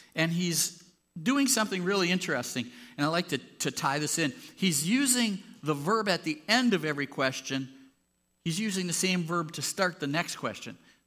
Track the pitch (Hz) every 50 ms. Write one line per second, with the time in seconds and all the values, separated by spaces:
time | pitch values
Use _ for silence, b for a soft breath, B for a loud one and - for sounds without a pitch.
0 | B B B 160 160 165 170 175 180 175 165 151 - - - - - - _ _
1 | _ _ - 170 156 214 269 285 277 247 - 220 220 208 196 185 175 180 202 196
2 | 185 175 180 180 180 170 151 123 120 - - 127 117 120 B B B B B B
3 | 143 156 165 175 175 - 151 131 - - - - - 151 127 - - 139 139 151
4 | 151 143 - 165 165 139 127 B B B B B 190 190 160 - 147 175 226 262
5 | 285 262 247 247 240 220 196 185 - - - - - 147 151 143 139 175 226 220
6 | 214 208 175 165 - 160 151 151 - - 214 247 254 240 196 175 147 156 147 143
7 | 143 131 - - 135 131 127 - - - 135 135 135 127 - - - - _ _
8 | _ _ _ _ _ _ _ _ - 170 160 180 220 214 185 190 185 175 170 -
9 | - 190 185 180 170 156 175 175 170 151 - - - - - - 190 180 156 -
10 | 147 139 143 165 170 - - - - 117 107 - - 117 107 - b b b b
11 | b